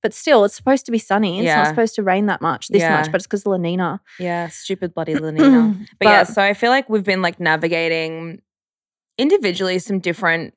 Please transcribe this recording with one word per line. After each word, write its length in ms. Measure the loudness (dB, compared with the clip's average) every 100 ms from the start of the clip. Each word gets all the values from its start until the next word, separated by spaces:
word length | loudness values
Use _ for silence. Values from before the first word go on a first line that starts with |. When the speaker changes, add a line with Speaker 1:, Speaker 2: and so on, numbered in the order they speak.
Speaker 1:
But 100 | -2
still, 320 | -2 2 4
it's 100 | 4 0
supposed 300 | 0 0 0
to 60 |
be 60 | -4
sunny. 400 | -2 0 0 0
It's 80 | 0
not 60 | 2
Speaker 2:
Yeah. 20 | 2
Speaker 1:
supposed 260 | 2 0 0
to 60 |
rain 240 | 0 0 0
that 140 | -2
much, 260 | -4 -4 0
this 120 | 0
Speaker 2:
Yeah. 140 | 2 0
Speaker 1:
much, 100 | 0
but 40 | -4
it's 60 | -4
'cause 140 | -6
of 40 | -2
La 40 | -2
Nina. 420 | -2 -2 -4 -6 _ -10
Speaker 2:
Yeah, 300 | -6 -6 -6
stupid 440 | -12 -8 -6 -6
bloody 200 | -6 -4
Speaker 1:
<clears throat> 100 | -4
Speaker 2:
La 60 | -4
Nina. 460 | 2 6 6 4 -2 -10 _
But 80 | 4
yeah, 160 | 6
Speaker 1:
But 100 | 4
Speaker 2:
so 80 | 2
I 100 | 0
feel 160 | 2 2
like 180 | 2 2
we've 140 | -2
been, 180 | 0 0
like, 160 | -2 -2
navigating 1000 | 0 0 0 -2 -2 -2 -4 -8 -12 -16 _ _ _ _ _ _ _ -2
individually 600 | 2 2 2 -2 -2 -2
some 200 | -2 -4
different 560 | -4 -2 -2 -2 -4